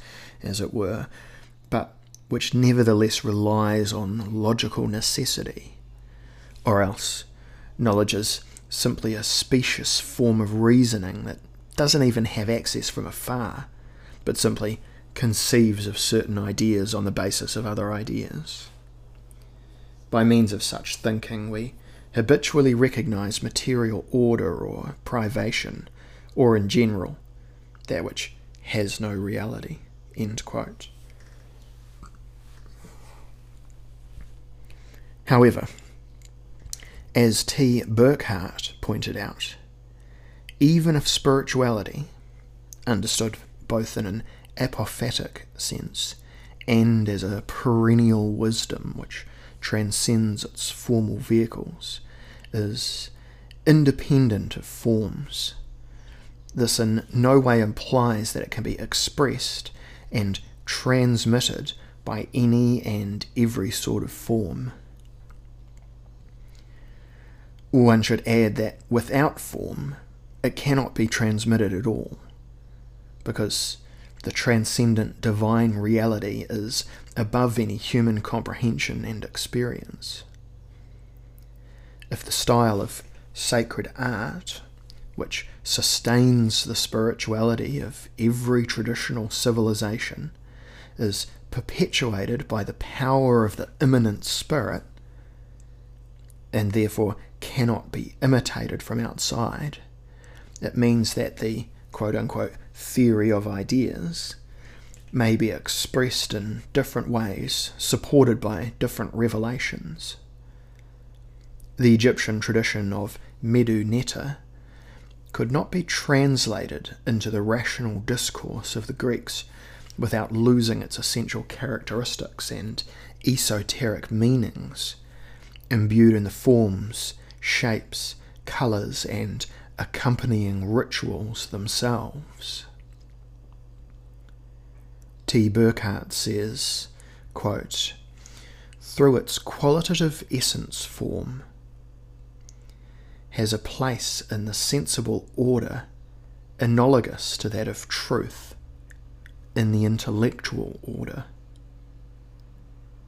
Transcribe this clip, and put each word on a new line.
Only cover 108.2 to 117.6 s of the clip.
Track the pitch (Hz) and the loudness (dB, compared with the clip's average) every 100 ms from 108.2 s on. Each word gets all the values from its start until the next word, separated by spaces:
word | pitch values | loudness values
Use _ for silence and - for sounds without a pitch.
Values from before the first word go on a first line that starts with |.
| 127 113 | 8 6
by | 104 98 113 - | 0 -4 -6 -4
different | 123 - 110 | -4 -4 -6
revelations. | 113 117 107 113 127 - - - 160 - - - - - - - - - - - - - - - - - - | 0 0 0 -4 -4 -6 -8 -10 -12 -12 -14 -18 -20 -20 -20 -20 -20 -20 -20 -20 -20 -20 -20 -20 -18 -12 4
The | 123 | 8
Egyptian | 113 120 - - 107 | 8 6 2 0 -2
tradition | - 113 110 107 101 | 0 0 0 -2 -4
of | 101 104 - - - | -4 -6 -10 -18 -6
Medu | 113 123 117 110 | 2 4 4 2
Netta | 107 120 123 - 139 143 - - - - - - - - - | 2 0 -2 -6 -8 -10 -14 -20 -20 -20 -20 -20 -20 -20 -10
could | - 117 | -4 0
not | 147 - | 0 0
be | 185 | -4
translated | - - - 139 139 127 113 98 - 73 - - - | -2 -2 2 4 6 4 0 -2 -6 -8 -10 -8 -2
into | 113 110 | -2 0
the | 107 | 0
rational | 107 117 | 2 0